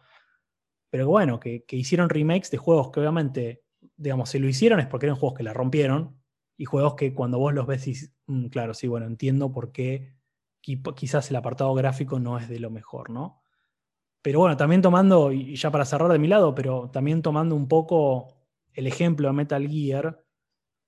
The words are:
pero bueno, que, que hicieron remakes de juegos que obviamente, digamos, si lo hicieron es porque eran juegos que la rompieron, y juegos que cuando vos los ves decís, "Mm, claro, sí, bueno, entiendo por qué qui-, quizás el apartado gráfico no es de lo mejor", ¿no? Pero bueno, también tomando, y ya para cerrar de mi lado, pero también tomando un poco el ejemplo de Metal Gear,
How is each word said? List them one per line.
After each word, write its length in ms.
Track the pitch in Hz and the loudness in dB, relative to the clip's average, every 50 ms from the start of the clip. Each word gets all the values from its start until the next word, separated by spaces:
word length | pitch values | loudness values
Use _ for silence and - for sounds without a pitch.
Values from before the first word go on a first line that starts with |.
| _ _ _ _ _ _ _ _ _ _ _ _ _ _ _ _ _ _ | _ _ _ _ _ _ _ _ _ _ _ _ _ _ _ _ _ _
pero 180 | - 131 135 143 | -4 -2 2 4
bueno, 320 | 180 214 190 135 117 117 | 4 4 4 2 0 -2
que, 240 | - 120 117 117 - | -6 -8 -10 -10 -10
que 120 | - 135 | -8 -6
hicieron 340 | 127 127 - 185 170 175 160 | -6 -2 0 2 2 2 2
remakes 400 | 160 156 151 160 165 190 - - | 2 2 2 2 0 0 -2 -4
de 80 | - 131 | -6 -2
juegos 320 | - 170 165 151 131 135 - | 2 4 4 4 2 0 -2
que 80 | 147 | -2
obviamente, 640 | 147 151 160 165 151 131 131 135 120 117 123 - _ _ _ _ _ _ _ | -2 0 0 0 -2 -2 -4 -4 -6 -8 -8 -12 _ _ _ _ _ _ _
digamos, 320 | - 147 143 131 127 117 - | -10 -6 -4 -4 -4 -4 -4
si 100 | - 135 | -2 -2
lo 80 | 135 | 0
hicieron 320 | 135 131 135 214 233 226 175 | 0 2 4 4 4 4 4
es 80 | 127 | 2
porque 200 | - - 123 143 | 0 -4 -2 -2
eran 100 | 147 139 | -2 -2
juegos 200 | 135 147 127 131 - | 0 -2 -2 -2 -4
que 40 | 117 | -8
la 120 | 110 107 | -8 -4
rompieron, 600 | - 131 131 160 151 143 131 135 151 165 - - _ _ _ _ _ _ _ _ | -4 -2 0 0 2 2 2 0 0 -2 -6 -10 _ _ _ _ _ _ _ _
y 100 | - 143 | -12 -6
juegos 280 | - - 139 143 147 147 | -4 0 0 2 0 0
que 180 | - 143 131 135 | 0 -2 -4 -2
cuando 280 | 135 127 120 123 123 | -4 -4 -2 -2 0
vos 120 | 135 147 143 | 0 0 0
los 140 | 139 123 | -2 -2
ves 140 | 131 135 131 | -4 -4 -6
decís, 340 | - 135 123 135 151 - _ _ _ | -6 -6 -8 -8 -12 -16 _ _ _
"Mm, 200 | - 135 127 120 | -6 -6 -6 -6
claro, 280 | 117 - 123 117 113 110 | -6 -6 -6 -6 -6 -8
sí, 120 | - - | -6 -6
bueno, 200 | 123 117 117 113 | -6 -4 -4 -6
entiendo 440 | 113 117 113 139 131 131 139 139 131 | -8 -8 -6 -2 -2 0 0 -2 -2
por 220 | 131 123 117 113 - | -4 -8 -10 -10 -8
qué 420 | - 127 127 131 135 135 131 _ _ _ _ _ _ _ _ _ _ _ | -6 -6 -6 -6 -8 -10 -14 _ _ _ _ _ _ _ _ _ _ _
qui-, 320 | - 135 131 131 143 135 | -10 -10 -8 -8 -10 -10
quizás 340 | - 143 131 - 147 135 - | -8 -6 -4 -2 -2 -2 -2
el 60 | 135 | -4
apartado 380 | 123 - 127 131 - 135 135 131 | -4 -4 -6 -4 -2 0 0 0
gráfico 460 | 131 131 135 131 131 143 131 135 127 | 2 0 0 -2 -4 -6 -6 -4 -4
no 180 | 120 120 123 120 | -4 -4 -6 -8
es 100 | 117 117 | -8 -10
de 120 | 120 113 | -10 -10
lo 100 | 117 110 | -10 -10
mejor", 400 | 113 110 - - - 113 117 - | -12 -14 -16 -16 -16 -16 -14 -12
¿no? 320 | 117 123 151 190 - _ _ _ _ _ _ _ _ _ _ _ _ _ _ _ _ _ - | -12 -10 -12 -12 -14 _ _ _ _ _ _ _ _ _ _ _ _ _ _ _ _ _ -4
Pero 160 | 143 135 156 | 0 4 4
bueno, 180 | 185 175 147 | 4 4 4
también 240 | 135 147 151 175 190 | 2 2 4 4 6
tomando, 520 | 180 185 175 185 196 196 190 165 147 139 135 | 6 6 6 6 6 8 8 8 6 4 2
y 240 | 135 131 135 147 | -2 -4 -6 -6
ya 160 | 131 - 151 147 | -4 -2 0 0
para 120 | 147 139 | 0 0
cerrar 280 | 127 151 143 165 175 170 | 0 0 2 2 4 4
de 60 | 151 | 4
mi 80 | 151 165 | 4 4
lado, 260 | 202 214 185 151 131 | 4 6 4 4 2
pero 360 | 139 131 131 127 127 123 123 - | 0 -4 -4 -4 -6 -6 -6 -6
también 300 | 135 135 147 156 165 151 | -4 -2 0 0 0 0
tomando 340 | 165 151 151 165 165 156 | 0 0 0 0 0 0
un 100 | 147 139 | -2 0
poco 680 | 131 160 160 160 160 180 160 147 139 131 123 120 - _ _ _ _ _ _ _ _ _ | 2 2 2 2 2 2 2 4 2 0 0 -4 -8 _ _ _ _ _ _ _ _ _
el 140 | - 131 | -8 -6
ejemplo 400 | 131 - - 170 170 160 143 143 | -6 -2 0 0 0 0 0 0
de 80 | 135 135 | 0 0
Metal 340 | 147 147 147 147 139 139 147 | -2 -2 -2 -4 -4 -4 -4
Gear, 560 | 151 156 147 135 135 139 147 160 160 - _ _ _ _ _ _ _ _ _ _ _ _ _ | -4 -4 -2 -2 -2 -2 -4 -6 -8 -10 _ _ _ _ _ _ _ _ _ _ _ _ _